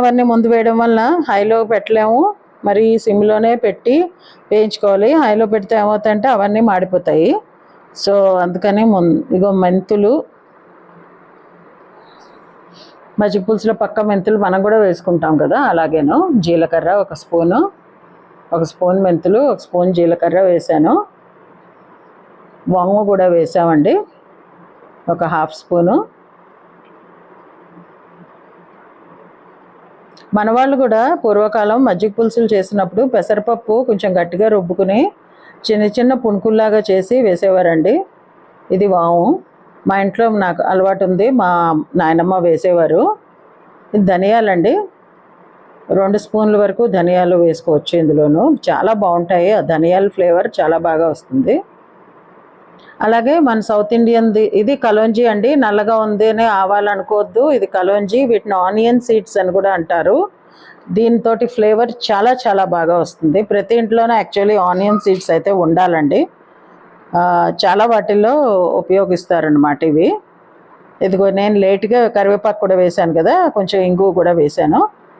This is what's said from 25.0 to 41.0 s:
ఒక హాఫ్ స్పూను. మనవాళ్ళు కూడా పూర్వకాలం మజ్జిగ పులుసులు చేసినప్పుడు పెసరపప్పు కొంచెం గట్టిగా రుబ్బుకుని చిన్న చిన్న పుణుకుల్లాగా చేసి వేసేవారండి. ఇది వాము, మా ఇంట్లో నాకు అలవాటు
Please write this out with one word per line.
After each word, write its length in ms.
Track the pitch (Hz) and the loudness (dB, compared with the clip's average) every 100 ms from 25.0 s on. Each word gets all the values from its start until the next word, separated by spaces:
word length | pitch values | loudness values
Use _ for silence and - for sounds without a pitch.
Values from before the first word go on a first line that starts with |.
| - | -8
ఒక 100 | 170 165 | -4 -4
హాఫ్ 220 | 165 160 - | -4 -4 -8
స్పూను. 340 | - 175 175 277 440 _ _ _ - _ - - - - - - - - - - - 175 170 - - 170 175 - - - 170 - - - - - 175 - - - - - - - - - - 208 | -4 0 2 0 -2 _ _ _ -20 _ -20 -20 -20 -20 -20 -20 -20 -20 -20 -20 -20 -20 -20 -20 -20 -20 -20 -20 -20 -20 -20 -20 -20 -20 -20 -20 -20 -20 -20 -20 -20 -20 -20 -20 -20 -20 -6 -2
మనవాళ్ళు 400 | 214 240 269 269 | 0 2 2 2
కూడా 180 | 254 220 254 349 | 2 2 0 0
పూర్వకాలం 580 | 226 202 214 220 208 233 254 | 0 2 0 0 0 2 0
మజ్జిగ 260 | 180 208 208 | 0 -2 -2
పులుసులు 300 | 226 233 220 | -2 0 0
చేసినప్పుడు 520 | 208 190 202 180 190 262 | 0 -2 -4 -2 -2 0
పెసరపప్పు 640 | 220 175 208 - 226 - 220 254 | 0 -2 -2 -2 -4 -2 -2 0
కొంచెం 220 | 202 208 180 | -2 -2 -2
గట్టిగా 300 | 170 175 220 | -2 -2 0
రుబ్బుకుని 460 | 208 175 180 190 208 370 - _ - - - - | 0 -2 -2 0 0 -2 -4 _ -20 -20 -10 -4
చిన్న 200 | 214 208 208 | 0 0 0
చిన్న 160 | 247 254 | 0 0
పుణుకుల్లాగా 600 | 233 202 220 220 220 214 208 | -2 -2 0 0 2 0 2
చేసి 280 | 190 185 254 226 | -2 0 0 2
వేసేవారండి. 680 | 175 196 185 170 165 165 311 - _ _ _ - - - 185 | 2 2 2 2 2 2 0 -4 _ _ _ -20 -20 -4 -2
ఇది 120 | 202 | 0
వాము, 320 | 180 170 170 190 359 - _ - - 185 | 2 2 2 2 -2 -6 _ -20 -8 -4
మా 80 | 196 | -2
ఇంట్లో 240 | 196 190 233 214 | -2 0 0 0
నాకు 180 | 185 170 - | -2 -2 -2
అలవాటు 300 | 190 190 190 | 0 0 0